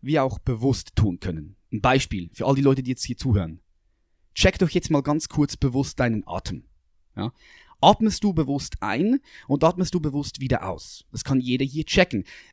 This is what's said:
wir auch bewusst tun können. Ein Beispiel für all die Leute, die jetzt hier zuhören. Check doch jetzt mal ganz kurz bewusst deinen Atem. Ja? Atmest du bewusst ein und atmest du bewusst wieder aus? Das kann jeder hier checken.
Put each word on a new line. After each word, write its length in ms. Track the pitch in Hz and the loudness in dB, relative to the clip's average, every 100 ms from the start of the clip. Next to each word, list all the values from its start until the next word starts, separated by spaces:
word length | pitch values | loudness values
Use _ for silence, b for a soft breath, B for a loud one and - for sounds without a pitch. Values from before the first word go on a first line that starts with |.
wir 240 | 127 151 | -2 0
auch 140 | 131 - | 0 -2
bewusst 580 | - 113 131 127 - - | -4 0 2 0 -2 2
tun 240 | 107 87 | 2 0
können. 360 | - 80 78 - - | -6 -8 -10 -18 -10
Ein 80 | 110 | 0
Beispiel 480 | 123 151 - 101 87 | 2 2 0 -6 -8
für 140 | - 110 | -4 0
all 80 | |
die 80 | 139 | 4
Leute, 200 | 139 135 | 4 2
die 80 | 127 | -2
jetzt 140 | 127 | -6
hier 120 | - 120 | -6 -4
zuhören. 420 | 135 104 82 80 _ _ _ _ _ _ _ | 0 0 0 -8 _ _ _ _ _ _ _
Check 240 | - 190 - | 2 2 4
doch 120 | 175 | 0
jetzt 200 | 175 - | 0 0
mal 120 | 151 | 0
ganz 260 | 139 151 - | 2 -2 -2
kurz 280 | - 143 - | 0 0 0
bewusst 440 | 135 127 135 - | 0 0 -2 -2
deinen 220 | 123 110 - | -2 -2 -4
Atem. 380 | 90 - 78 - _ _ _ _ - | -8 -8 -12 -14 _ _ _ _ -8
Ja? 180 | 107 - b b b b | -8 -10 b b b b
Atmest 420 | 156 214 220 - | 4 6 2 0
du 80 | 208 | 0
bewusst 440 | 160 135 139 - - | 0 -2 -2 -6 -8
ein 400 | 101 113 202 269 B B B | -4 0 0 0 B B B
und 160 | 139 | 2
atmest 300 | 160 180 175 | 2 2 -2
du 80 | 180 | -2
bewusst 400 | 151 143 139 - | -2 -4 -6 -6
wieder 260 | 131 123 98 | -2 -2 -4
aus? 360 | 85 - - _ | -10 -12 -20 _
Das 100 | - | -10
kann 160 | - 135 | 0 0
jeder 240 | 123 127 135 | 0 -2 -2
hier 180 | 147 | -4
checken. 400 | 156 202 180 104 - B B | 0 2 2 2 -6 B B